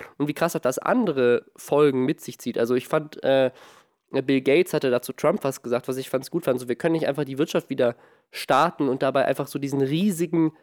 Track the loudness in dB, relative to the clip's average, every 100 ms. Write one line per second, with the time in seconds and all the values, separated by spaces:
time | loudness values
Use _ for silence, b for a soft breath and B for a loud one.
0 | B B -4 0 -2 0 -2 -2 0 0
1 | 0 2 2 2 -2 -16 -2 4 4 4
2 | 0 -2 -8 -10 -6 -2 0 0 0 -4
3 | -4 -4 2 2 2 B B B B B
4 | _ -4 0 2 4 4 4 0 0 0
5 | -2 -2 0 0 -4 -6 -4 -4 -2 -8
6 | -4 -4 -4 -4 -2 -2 -2 -2 0 0
7 | 0 -2 -4 -4 -2 -2 -4 0 0 0
8 | b b b -12 0 2 2 0 -4 0
9 | 0 2 0 0 -4 -6 -4 -2 0 0
10 | 0 0 -2 2 0 b